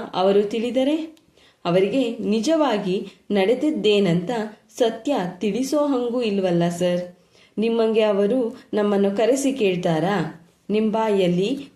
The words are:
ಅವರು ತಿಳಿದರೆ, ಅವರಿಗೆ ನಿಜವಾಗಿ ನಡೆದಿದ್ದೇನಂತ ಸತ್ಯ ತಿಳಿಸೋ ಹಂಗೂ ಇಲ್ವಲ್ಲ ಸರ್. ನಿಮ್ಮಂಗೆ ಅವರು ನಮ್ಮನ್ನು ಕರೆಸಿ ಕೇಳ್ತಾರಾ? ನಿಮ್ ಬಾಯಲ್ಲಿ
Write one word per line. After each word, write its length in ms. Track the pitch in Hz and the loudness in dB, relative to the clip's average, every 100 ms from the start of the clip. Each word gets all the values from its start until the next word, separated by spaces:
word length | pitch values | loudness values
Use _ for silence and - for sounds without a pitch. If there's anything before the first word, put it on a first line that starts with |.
| 226 | -6
ಅವರು 300 | 180 190 202 | 0 2 2
ತಿಳಿದರೆ, 520 | 208 226 240 240 262 320 320 - _ _ _ _ 175 | 2 -2 -2 0 0 -2 -4 -14 _ _ _ _ 0
ಅವರಿಗೆ 520 | 180 196 269 233 226 | 2 2 0 -2 -2
ನಿಜವಾಗಿ 920 | 196 226 254 320 277 208 180 196 - - - | -2 -2 0 2 2 0 -2 -4 -6 -14 -4
ನಡೆದಿದ್ದೇನಂತ 1000 | 202 190 254 302 214 208 202 190 170 180 240 214 - _ - | 0 2 2 0 0 2 4 4 2 0 -4 -6 -12 _ -2
ಸತ್ಯ 400 | 233 226 285 254 175 - | -2 -2 -4 -2 -4 -4
ತಿಳಿಸೋ 460 | 214 214 269 294 294 | -4 -2 -2 0 0
ಹಂಗೂ 360 | 254 240 247 | 0 -2 -2
ಇಲ್ವಲ್ಲ 480 | 226 196 185 170 170 | -2 0 2 2 0
ಸರ್. 460 | 170 180 175 180 - _ _ _ - | 0 0 -2 -4 -14 _ _ _ -4
ನಿಮ್ಮಂಗೆ 440 | 226 233 226 220 | 0 2 2 2
ಅವರು 580 | 214 202 202 262 226 - - | 2 2 2 0 -2 -6 -6
ನಮ್ಮನ್ನು 380 | 208 208 202 196 202 | -2 0 2 2 2
ಕರೆಸಿ 360 | 220 269 277 | 2 2 0
ಕೇಳ್ತಾರಾ? 960 | - 202 175 180 160 175 202 156 - _ _ - | 0 0 0 0 0 0 -2 -4 -10 _ _ -4
ನಿಮ್ 220 | 214 220 | -2 0
ಬಾಯಲ್ಲಿ 760 | 220 220 196 180 180 208 285 - | 0 0 2 2 2 0 -4 -10